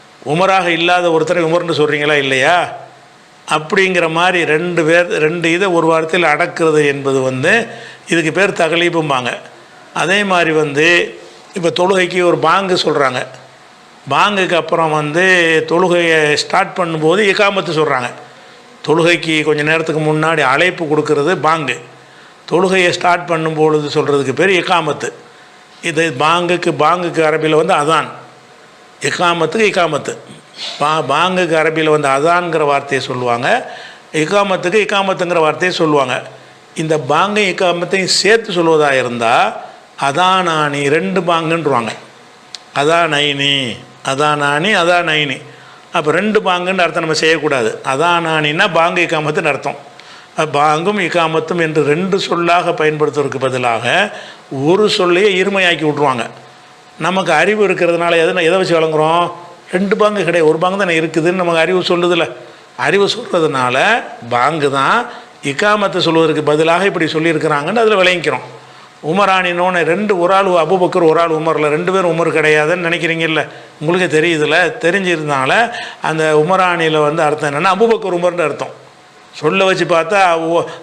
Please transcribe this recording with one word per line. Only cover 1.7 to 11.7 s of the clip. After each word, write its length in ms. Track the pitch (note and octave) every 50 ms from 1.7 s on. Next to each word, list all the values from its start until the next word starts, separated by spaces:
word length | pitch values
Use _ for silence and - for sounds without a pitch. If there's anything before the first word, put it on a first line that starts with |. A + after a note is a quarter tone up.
| D#3+ C#3
சொல்றீங்களா 320 | D3+ D3 C#3+ D3 D3 D3 D3+
இல்லையா? 640 | C#3+ C3+ C3+ C3+ C3 C3 D3+ F3 F3 D#3 B2 - - - - - - - - - - - - - - - -
அப்படிங்கிற 600 | D#3 D#3 D3+ D#3 A3 G3 F#3+ F#3 F#3 F3 E3 D#3+
மாதிரி 340 | D#3 E3 F3 F#3 F#3 F3 D#3+
ரெண்டு 380 | C#3 D3+ D#3+ F3 F3+ F3 E3 D#3+
பேர், 240 | D3+ E3 F3 F3 F3
ரெண்டு 440 | - E3 D3+ D#3 E3 F3 E3 E3
இதை 160 | E3 F3+ G3+ G3
ஒரு 240 | F3 E3+ D#3 E3 E3
வார்த்தையில் 340 | D#3+ D#3+ D#3 - F#3 E3+ D#3+
அடக்குறது 580 | D3 D3 F3 E3+ - - E3+ D#3+ D#3 D3+ D3
என்பது 360 | C#3+ C#3 C#3 C3+ C3+ C3+ C3+
வந்து 460 | C3 C3 C3 B2+ C3+ E3+ G#3 A#3 A3+ - - - - - - - - -
இதுக்கு 240 | E3+ E3 D#3+ D#3
பேர் 200 | D3+ F3 G3 G3
தக்லீபும்பாங்க. 840 | F3 - F3 D#3+ E3+ E3+ E3+ F3 E3+ E3 D#3 D3+ C#3 C3 B2 A#2+ - D3+ - - - - - - - - - - -
அதே 300 | - D3+ D#3+ F#3+ G3+ G#3
மாதிரி 280 | G3 F#3 F3 E3+ D#3
வந்து, 680 | D#3 D#3 D3+ D3 C3+ C#3 D#3 E3+ F3 F3 F3 - - - - - - - - - -
இப்ப 160 | G#3 E3
தொழுகைக்கு 540 | E3+